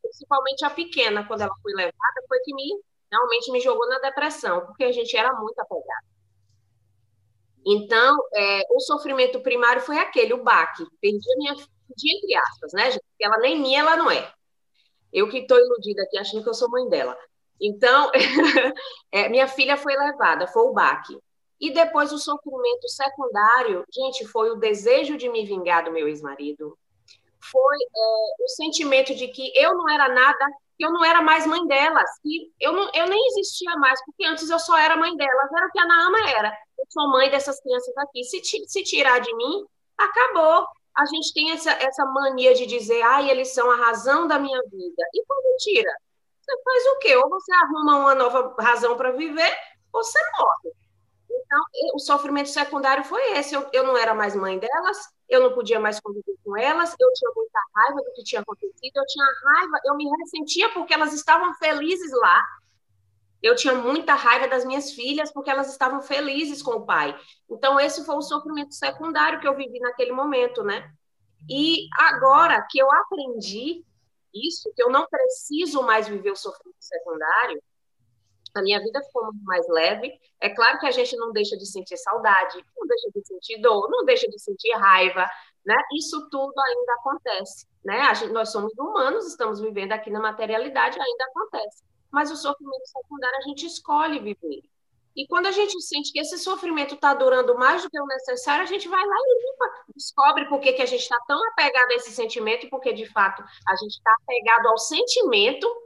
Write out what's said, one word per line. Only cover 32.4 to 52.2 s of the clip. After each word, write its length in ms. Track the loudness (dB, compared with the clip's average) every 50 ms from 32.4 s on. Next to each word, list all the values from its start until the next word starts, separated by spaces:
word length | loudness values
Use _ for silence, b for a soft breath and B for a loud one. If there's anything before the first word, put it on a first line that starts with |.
| -10 -14 _ _
eu 120 | -2 -2
não, 180 | 0 0 -2 -2
eu 140 | 0 -2 0
nem 200 | 2 2 2 2 2
existia 460 | 2 0 -4 -4 -6 -8 -6 -6 0
mais, 280 | 2 4 4 4 2 -4
porque 220 | -16 -8 -4 -4
antes 240 | -2 -2 -4 -4 -2
eu 80 | -2 -2
só 180 | 2 4 4
era 200 | 6 6 4 4
mãe 200 | 2 2 0 0
delas, 360 | -2 -2 0 2 0 0 0 0
era 100 | -2 -2
o 40 | -2
que 80 | 2 0
a 80 | 4
Naama 420 | 6 6 6 6 4 2 2 2 2
era. 200 | 0 0 0 -2 -4 -8 -18 _ _ -10
Eu 60 | -10 _
sou 180 | -2 -2 0 2
mãe 200 | 4 4 4 4
dessas 280 | 2 0 -2 -4 -8 -8
crianças 360 | _ -4 -4 -2 -2 -6 -6 -6
aqui. 240 | -6 -6 _ -12 -10
Se 160 | -8 -10 -8
ti-, 260 | -6 -6 -6 -6 -8 -6
se 140 | -6 -6
tirar 380 | -4 -2 0 2 4 4 4 4
de 140 | 2 -2 -6
mim, 300 | -4 -4 -4 -4 -6 -8 _ _ _ _ _ _
acabou. 680 | -2 -2 0 4 2 2 4 4 4 6 6 6 6 4 0 -10 _ _ _ _
A 120 | 0 0
gente 260 | 2 0 -4 -6 -4
tem 200 | -2 -2 -2 -2
essa, 180 | -2 -2 0 -2
essa 320 | 0 2 0 -2 0 0 -2
mania 480 | 0 0 0 0 0 0 6 6 6 6
de 120 | 6 4
dizer, 340 | -2 -4 -6 0 0 2 4
"Ai, 280 | 6 6 4 4 4 2
eles 240 | 2 2 0 -2 0
são 160 | 0 4 4
a 60 | 4
razão 500 | 4 4 2 2 2 0 2 2 2 2
da 120 | 2 0 0
minha 220 | 0 -2 -4 -4
vida." 400 | -4 -6 -8 -10 -10 -8 -6 -6 -6 -2 -4
E 100 | -6 -4
quando 300 | _ -4 0 2 2 2 2
tira? 320 | 0 2 2 2 2 0 -4 -6 _ _ _ _ _ _ _ _ _
Você 160 | -8 -8 -4
faz 240 | -2 2 2 4 4
o 120 | 4 2 2
quê? 160 | 4 4 4
Ou 120 | 4 4 2
você 240 | -2 -6 -2 2 4
arruma 440 | 4 4 4 0 -2 2 4 4 6
uma 160 | 6 4 4
nova 400 | 4 2 2 2 0 -2 -2 -4 0
razão 380 | 2 2 2 2 2 -2 0
pra 140 | 0 -2 -2
viver, 420 | -2 -2 -6 -6 -2 0 0 0 0 -4 -12 -18 _ _ _ _
ou 100 | -6 -6
você 160 | -4 0 0 0 0 0 -2 0
morre. 340 | 0 0 0 -2 -6 -14 -16 _ _ _ _ _ _ _ _ _ _ _
Então, 340 | -8 -8 -4 _ 0 0 0 -2 -4
e-, 220 | -4 -4 -4 -4
o 20 | -6
sofrimento 500 | 0 0 0 0